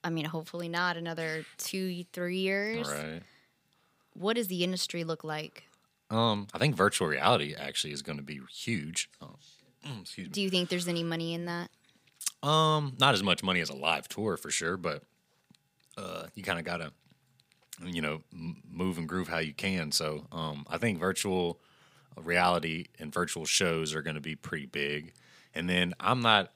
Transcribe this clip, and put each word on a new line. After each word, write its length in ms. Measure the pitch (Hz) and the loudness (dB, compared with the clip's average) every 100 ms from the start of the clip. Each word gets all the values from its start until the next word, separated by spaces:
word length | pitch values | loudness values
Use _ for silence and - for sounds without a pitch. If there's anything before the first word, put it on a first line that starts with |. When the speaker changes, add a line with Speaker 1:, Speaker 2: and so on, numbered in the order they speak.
Speaker 1:
I 60 | 175 | -2
mean, 160 | 165 156 | -2 -2
hopefully 420 | 160 160 175 170 | -6 -8 -8 -4
not 280 | 170 180 170 | 0 0 0
another 460 | 170 165 160 156 156 - | -4 -4 -4 -4 -8 -10
two, 480 | - 190 190 175 175 | -6 -2 -2 -4 -8
three 260 | - 175 185 | -4 -2 0
years. 500 | 190 196 208 226 233 | 0 0 0 -2 -4
Speaker 2:
Right. 340 | 73 78 82 - _ _ _ _ _ _ _ _ | -4 -4 -8 -12 _ _ _ _ _ _ _ _
Speaker 1:
What 200 | - 190 | -4 -2
does 140 | 233 208 | 0 -2
the 160 | 180 | 0
industry 400 | 180 180 - 175 | 0 0 -2 -4
look 200 | 165 160 | -4 -6
like? 400 | 156 151 156 - - _ _ _ _ | -4 -6 -6 -14 -20 _ _ _ _
Speaker 2:
Um, 360 | 110 117 104 101 | 2 2 2 -2
I 40 | 82 | 2
think 160 | 139 127 | 2 6
virtual 300 | 101 - 85 | 4 6 0
reality 460 | 71 80 117 73 | 4 6 4 2
actually 380 | - 71 - 78 | -4 -6 -4 -4
is 100 | 73 | -6
gonna 200 | 71 73 | -8 -8
be 180 | 71 73 64 | -8 -12 -12
huge. 580 | - - 110 73 82 - _ | -10 -2 -2 -2 -4 -6 _
Um, 140 | 80 - - - _ _ | -20 -20 -20 -20 _ _
<clears throat> 160 | 147 117 | -10 -10
excuse 260 | 87 - 92 | -10 -12 -8
me. 40 | |
Speaker 1:
Do 80 | 190 | -2
you 80 | 196 | 0
think 180 | 185 175 | 0 0
there's 180 | 180 175 | -2 -2
any 160 | 170 | -2
money 300 | 170 165 165 | -2 -2 -4
in 100 | 170 | -4
that? 260 | 175 170 175 _ _ _ _ _ - - | -4 -6 -8 _ _ _ _ _ -8 -4
Speaker 2:
Um, 540 | 143 156 156 156 147 131 | 4 6 6 4 2 6
not 160 | 131 | 6
as 80 | 110 | 8
much 200 | 98 87 | 6 4
money 180 | 98 90 | 4 2
as 80 | 80 | 0
a 80 | 67 | -2
live 320 | 76 78 - | 0 0 -2
tour 280 | - 107 80 | -4 -2 -2
for 140 | 78 | -2
sure, 260 | - 82 92 | -2 0 -2
but, 260 | 85 76 - _ _ _ _ _ _ _ _ - | -2 -4 -8 _ _ _ _ _ _ _ _ -12
uh, 300 | 95 85 82 | -8 -8 -10
you 80 | - | -8
kinda 200 | 98 87 | -2 0
gotta, 300 | 82 85 78 - _ _ _ _ _ _ _ - | 0 -4 -6 -12 _ _ _ _ _ _ _ -12
you 160 | 87 85 | -6 -2
know, 220 | 76 78 - | -2 -4 -8
m-, 300 | 87 80 - - | -10 -10 -10 -12
move 280 | - 92 85 | -2 -2 0
and 100 | 80 | -2
groove 200 | 90 82 | -2 -2
how 100 | 85 | -2
you 140 | 80 | -2
can. 400 | 71 98 92 78 | -2 0 0 0
So, 340 | - 78 76 - | 0 0 -4 -6
um, 340 | 82 80 73 71 | -6 -4 -6 -6
I 100 | 82 | 0
think 200 | 117 92 | 0 2
virtual 640 | 90 92 101 92 87 - _ _ _ _ _ - | 0 0 2 2 2 -2 _ _ _ _ _ -12
reality 680 | 82 87 90 87 80 80 - - | 2 4 6 4 2 -4 -6 -12
and 140 | 78 | -6
virtual 320 | 87 87 - | -2 -2 -2
shows 500 | 78 - 92 82 78 | 2 4 4 2 0
are 80 | 78 | -2
gonna 180 | 76 78 | -2 -4
be 140 | 76 | -6
pretty 320 | 78 - 80 69 | -8 -6 -8 -6
big. 460 | - 71 73 80 - - - - | -2 -2 -2 -6 -20 -20 -20 -10
And 140 | - 87 | -4 2
then 260 | 90 90 90 | 4 2 0
I'm 200 | 92 123 | 0 4
not 300 | 117 107 90 | 6 6 4